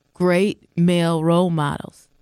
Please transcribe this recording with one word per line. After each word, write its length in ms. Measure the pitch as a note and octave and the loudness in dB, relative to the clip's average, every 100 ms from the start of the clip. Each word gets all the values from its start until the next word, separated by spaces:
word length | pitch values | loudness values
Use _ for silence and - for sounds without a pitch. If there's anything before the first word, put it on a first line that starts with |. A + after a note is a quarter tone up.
| _ | _
great 480 | - F3+ F3 G3+ - _ - | -4 0 2 0 -4 _ 0
male 460 | F3 F3 E3+ E3 | 2 2 0 0
role 280 | D#3+ E3+ F#3 | 0 2 2
models. 580 | E3 D3 D3+ - - _ _ | 0 -4 -6 -12 -20 _ _